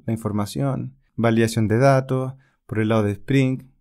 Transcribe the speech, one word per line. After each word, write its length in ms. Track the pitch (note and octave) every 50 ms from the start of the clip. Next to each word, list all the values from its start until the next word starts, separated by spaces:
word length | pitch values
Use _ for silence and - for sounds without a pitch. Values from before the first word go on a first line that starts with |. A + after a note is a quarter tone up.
| -
la 80 | A2+ A2+
información, 800 | A2 - G#2 G2+ G#2 G#2 - - C#3 C#3 C#3 B2 B2 B2 C3 - _ _ _ _
validación 520 | - A2+ A#2 A2+ A2+ A2+ A2 - A#2 A2
de 120 | G2+ G#2+ A#2
datos, 560 | C3+ C#3 C3+ C3 C3+ C3+ C3 C3 C3 C3 C3+ - _ _ _ _ _
por 120 | - - G#2+
el 100 | A2 G#2+
lado 140 | A2+ A2 G#2
de 100 | G2+ G2+
Spring. 560 | - - - C3 C#3 C3 C3 C3 C3 - - _ _